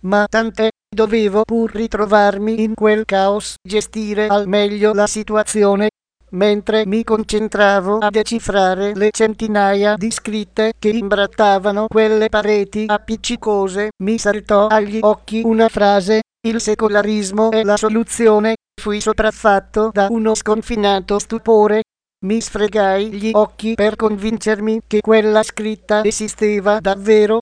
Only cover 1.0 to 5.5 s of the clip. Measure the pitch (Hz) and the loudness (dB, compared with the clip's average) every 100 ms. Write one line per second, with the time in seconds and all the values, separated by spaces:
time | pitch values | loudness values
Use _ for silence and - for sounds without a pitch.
1 | 220 226 208 190 220 233 226 208 226 208 | 0 2 0 0 0 -2 -2 -4 -6 -4
2 | 202 208 202 202 208 226 220 220 214 214 | 2 4 4 0 -4 -2 -2 0 0 0
3 | 220 196 190 208 - - - 208 202 220 | 0 0 0 -2 -6 -16 -6 -4 -4 -8
4 | 214 208 214 208 202 208 208 208 214 202 | -6 -2 0 0 0 0 0 0 0 2
5 | 208 214 214 214 214 | 0 -2 -4 -2 -2